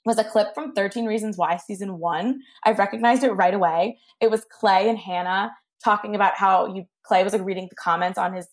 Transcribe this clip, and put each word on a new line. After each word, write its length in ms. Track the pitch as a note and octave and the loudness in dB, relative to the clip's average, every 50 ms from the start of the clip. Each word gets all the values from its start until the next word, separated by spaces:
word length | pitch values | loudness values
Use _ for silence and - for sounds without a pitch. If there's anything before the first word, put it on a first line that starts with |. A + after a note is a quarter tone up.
| - | -2
was 120 | A3+ A3+ A3 | 0 0 0
a 60 | G#3+ | 0
clip 280 | - - G#3+ G#3 G#3 - | 2 2 2 2 2 -2
from 200 | C#4+ D#4 C4+ - | -8 -10 -4 -2
Thirteen 320 | G3+ G3 G3 - A#3+ A#3 | -2 -2 -2 -2 -4 -4
Reasons 320 | G#3+ G#3+ A3+ G#3+ G#3+ G3 | -2 -2 -2 -4 -4 -4
Why 180 | F3+ E3 D#3+ F3 | -2 -2 -2 -2
season 420 | F3+ - - G3+ F#3 G3 G3 F3+ | -4 -6 -8 -10 -8 -8 -10 -8
one. 440 | D#3+ E3+ E3+ D#3+ E3 G3+ B3+ C#4 C#4 - - _ _ - | -6 -4 -4 -2 -2 -2 -4 -4 -6 -10 -18 _ _ 0
I 80 | A3 A3 | 2 2
recognized 500 | G3+ G3+ G3+ A3 A3+ A#3 A#3+ B3+ B3 C4+ | 2 0 0 0 0 2 2 4 4 2
it 80 | B3 | 0
right 220 | G3 F#3+ F3+ F3+ G3 | 2 2 2 2 2
away. 440 | G3+ F3+ E3 E3 E3+ F#3+ A#3+ - _ _ _ _ - | 2 0 2 2 0 0 -2 -4 _ _ _ _ -2
It 100 | A3+ A3 | 0 0
was 140 | A3 A3 - | 0 -2 -4
Clay 460 | - - - A3 G3 F#3+ F#3+ G3+ A3+ | -8 -6 0 2 4 4 4 4 2
and 100 | A3+ G3+ | 0 -2
Hannah 540 | - F#3+ F3+ F3 F3+ F3+ F#3 G3 G#3+ B3+ - - _ _ _ _ | -4 -6 -6 -4 -2 -2 -2 -2 -2 -4 -8 -14 _ _ _ _
talking 340 | - A3 G#3 G#3+ G#3+ G#3 G#3 | 0 0 0 0 0 -4 0
about 200 | G3 G3 F#3 - | 2 2 2 2
how 300 | - G3 F#3+ F#3+ F3+ F3+ | 2 4 4 4 4 2
you, 160 | F#3 F#3 F#3+ F3+ - _ _ _ | 0 -4 -8 -12 -14 _ _ _
Clay 180 | - - F#3 F#3+ | 2 2 2 4
was, 80 | G3+ | 2
like, 140 | G#3+ G3+ F#3 | 0 -2 -2
reading 220 | G3 F#3 F#3 F#3 F3+ | -4 -6 -6 -8 -12
the 80 | - | -14
comments 420 | - - F3 E3+ F3 F3+ F3+ F#3 - | -6 -4 -2 0 0 -2 -2 -2 -2
on 140 | F3+ F3+ F#3 | -4 -4 -4
his 160 | F3+ F3 - | -8 -12 -14